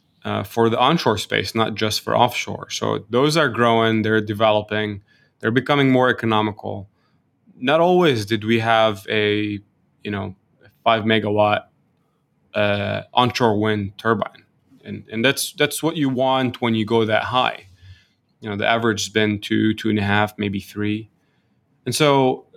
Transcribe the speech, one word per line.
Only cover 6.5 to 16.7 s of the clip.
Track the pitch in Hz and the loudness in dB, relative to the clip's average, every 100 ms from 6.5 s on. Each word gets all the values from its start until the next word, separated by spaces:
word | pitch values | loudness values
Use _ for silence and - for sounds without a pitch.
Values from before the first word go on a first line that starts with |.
| 104 101 101 98 _ _ _ _ _ _ - | -4 -10 -10 -12 _ _ _ _ _ _ -8
Not | 127 160 | 0 2
always | 175 180 170 120 101 | 4 4 4 2 -2
did | 110 | -4
we | 107 117 | 0 0
have | 113 113 110 101 104 | 2 4 2 0 -4
a, | 110 104 104 104 101 101 _ _ _ | 0 0 0 -2 -6 -10 _ _ _
you | 107 | -8
know, | 101 98 95 _ _ _ _ | -8 -8 -12 _ _ _ _
five | 117 113 | 0 0
megawatt, | 110 110 104 104 104 104 - _ _ _ _ _ _ _ _ | 2 0 0 0 2 0 -4 _ _ _ _ _ _ _ _
uh, | 104 104 101 101 101 - | -4 -2 -2 -4 -6 -2
onshore | - 123 - 120 104 | 0 2 2 2 2
wind | 107 107 101 - | 0 -2 -4 -6
turbine. | 113 107 - - _ _ _ _ | -2 -2 -2 -10 _ _ _ _
And, | - 104 - | -14 -14 -10
and | 107 | -2
that's, | 123 139 - | 0 0 -6
that's | - 147 - | -2 -2 0
what | 156 170 | -4 -2
you | 139 | -2
want | 127 131 131 127 - | 0 0 0 0 -2
when | 117 | -2